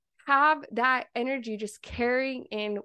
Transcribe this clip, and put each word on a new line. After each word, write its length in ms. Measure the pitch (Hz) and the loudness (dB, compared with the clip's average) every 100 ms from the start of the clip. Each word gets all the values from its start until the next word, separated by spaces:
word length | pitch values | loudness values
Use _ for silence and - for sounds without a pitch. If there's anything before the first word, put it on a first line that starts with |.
| _ _ - | _ _ 2
have 380 | 277 294 311 - | 4 6 4 -2
that 360 | 214 254 254 - 226 | 0 2 2 -2 -4
energy 420 | 247 269 233 214 | -2 -2 -4 -6
just 240 | 214 - | -6 -10
carrying 640 | - - 240 254 269 254 - | -12 -2 0 2 0 -4 -8
in 340 | 214 214 208 | -6 -4 -4